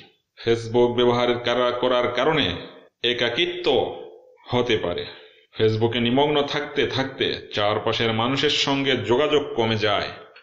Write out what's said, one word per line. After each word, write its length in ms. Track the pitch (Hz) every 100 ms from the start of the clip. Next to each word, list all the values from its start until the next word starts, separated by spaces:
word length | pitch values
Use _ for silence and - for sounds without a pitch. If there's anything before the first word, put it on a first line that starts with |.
| - _ _ -
Facebook 480 | 117 117 113 120 120
ব্যবহার 460 | 117 123 120 120 120
কারা-, 340 | 123 123 123
করার 400 | 120 127 123 117
কারণে 440 | 120 143 156 98 85 - - - _
একাকিত্ব 1000 | 120 120 120 165 175 - 160 120 - - - - - _ -
হতে 280 | 123 120 -
পারে। 300 | 87 76 73 - - - _ -
Facebook-এ 420 | 110 110 113 120
নিমগ্ন 420 | 117 131 147 147
থাকতে 440 | 143 151 147 131 113
থাকতে 600 | 131 131 - 92 - -
চারপাশের 580 | 104 104 107 113 107 117
মানুষের 380 | 110 120 135 147
সঙ্গে 460 | - - 139 135 123
যোগাযোগ 580 | 104 123 147 147 139
কমে 220 | - 110 110
যায়। 320 | 104 95 - - - -